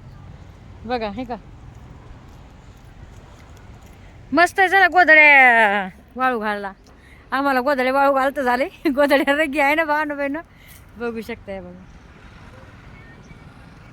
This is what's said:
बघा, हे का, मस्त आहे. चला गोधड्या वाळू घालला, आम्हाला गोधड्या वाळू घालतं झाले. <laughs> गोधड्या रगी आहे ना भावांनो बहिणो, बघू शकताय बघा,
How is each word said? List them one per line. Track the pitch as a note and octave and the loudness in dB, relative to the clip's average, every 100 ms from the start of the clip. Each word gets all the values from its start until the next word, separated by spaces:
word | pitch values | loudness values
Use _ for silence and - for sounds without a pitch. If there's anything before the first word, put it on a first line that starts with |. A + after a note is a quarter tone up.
| - - - - - - - - | -20 -20 -20 -20 -20 -20 -20 -20
बघा, | A3 B3 G#3+ | -10 -8 -8
हे | G3+ | -10
का, | B3 A3 - - - - - - - - - - - - - - - - - - - - - - - - - - - - - | -12 -12 -16 -20 -20 -20 -20 -20 -20 -20 -20 -20 -20 -20 -20 -20 -20 -20 -20 -20 -20 -20 -20 -20 -20 -20 -20 -20 -20 -20 -4
मस्त | C#4+ F4 - | 0 0 2
आहे. | F#4 | 2
चला | G4 F4 | 4 2
गोधड्या | F4+ D#4 D#4 D4+ C#4 B3+ A3+ G#3+ G3+ F#3 - - A#3+ | 4 6 6 8 8 6 4 2 0 -6 -14 -20 -6
वाळू | C4 A#3+ | -4 -4
घालला, | G#3+ G#3 G3 G3 - - - - - | -6 -8 -10 -16 -20 -20 -20 -20 -8
आम्हाला | C4 C#4+ C4 | -4 -2 -2
गोधड्या | B3+ C4 B3+ | -2 -2 -2
वाळू | C4+ C#4 | 0 0
घालतं | C4+ C4+ C#4 | 0 -2 -4
झाले. | B3 B3 D#4+ - | -4 -2 -4 -6
<laughs> | D#4 | -6
गोधड्या | C4 C#4+ D4 C#4 | -2 0 0 0
रगी | C#4+ D#4 D4 | -2 -2 -2
आहे | C#4 | -2
ना | D#4 | -2
भावांनो | D#4 D4 D4+ | -2 -4 -4
बहिणो, | C#4+ C#4 D4+ F4 - - - - G#3 | -6 -8 -8 -14 -20 -20 -20 -20 -12
बघू | A#3 A3+ | -10 -10
शकताय | A3+ A3+ - F#3+ | -12 -16 -14 -16
बघा, | F3+ F3+ F#3 - - - - - - - - - - - - - - - - - - - - | -16 -20 -20 -20 -20 -20 -20 -20 -20 -20 -20 -20 -20 -20 -20 -20 -20 -20 -20 -20 -20 -20 -20